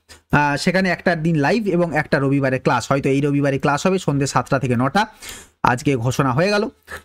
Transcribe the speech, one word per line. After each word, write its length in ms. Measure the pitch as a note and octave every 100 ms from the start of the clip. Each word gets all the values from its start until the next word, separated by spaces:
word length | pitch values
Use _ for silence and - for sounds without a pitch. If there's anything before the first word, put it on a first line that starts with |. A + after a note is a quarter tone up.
| _ - -
আহ, 240 | D3+ D3 C#3+
সেখানে 320 | - F3 F#3+
একটা 280 | E3+ - E3
দিন 200 | E3 D#3+
লাইভ 320 | C#3 A#3+ G3+
এবং 280 | F3 E3+ D3
একটা 220 | D3 D3+
রবিবারে 400 | C#3 C#3 C3+ C3
ক্লাস, 340 | - B2+ -
হয়তো 160 | C#3 C#3+
এই 120 | C#3
রবিবারে 380 | C#3+ C#3+ C#3 C3+
ক্লাস 280 | D3 C#3+ F#3+
হবে 120 | F#3
সন্ধ্যে 280 | - C#3+ C#3
সাতটা 320 | C#3 - C3+
থেকে 180 | B2 A#2+
নটা, 300 | C3 G3 A3 - - - - _
আজকে 340 | - B2 - C3+
ঘোষণা 360 | B2 B2 C#3
হয়ে 180 | B2 F#3+
গেল। 180 | G#3 A3 - - -